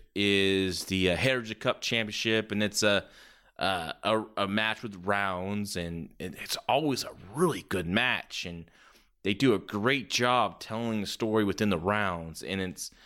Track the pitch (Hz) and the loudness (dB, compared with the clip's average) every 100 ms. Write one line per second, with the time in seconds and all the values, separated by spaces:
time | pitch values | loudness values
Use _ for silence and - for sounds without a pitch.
0 | - 95 101 98 95 95 95 82 - 92 | -6 0 4 6 6 4 2 -2 -2 2
1 | 90 85 131 127 110 110 123 - - 117 | 4 4 2 0 -4 -4 -2 -2 -2 -2
2 | 107 104 113 110 107 104 104 - 104 101 | -2 -2 2 2 2 0 0 2 4 4
3 | - - - - _ - 92 92 82 - | 0 -12 -20 -20 _ -4 -2 -2 -4 -4
4 | 104 110 104 - 98 104 110 110 117 98 | 0 0 0 -4 0 0 0 -2 -8 -6
5 | 92 101 98 90 95 104 101 90 85 85 | 0 2 0 -2 -4 -4 -4 -4 -6 -6
6 | - - 90 - - - - 131 156 123 | -10 -10 -10 -10 -8 -6 0 0 0 -2
7 | - - 92 123 175 - - 92 85 101 | -6 -12 -10 0 0 0 -4 -4 0 2
8 | 123 107 - - 92 85 80 _ - - | 2 0 -4 -10 -10 -12 -16 _ -20 -20
9 | _ _ 95 101 135 101 - 104 117 139 | _ _ -2 2 4 4 0 -2 0 0
10 | 98 - 123 123 101 85 - 110 117 110 | -2 0 2 4 2 -2 -10 -4 -2 -2
11 | 95 - 113 110 101 90 104 85 90 104 | -4 -2 2 4 2 2 2 2 2 2
12 | 98 85 82 78 73 95 92 - - - | 0 -4 -8 -10 -6 -4 -4 -6 -12 -14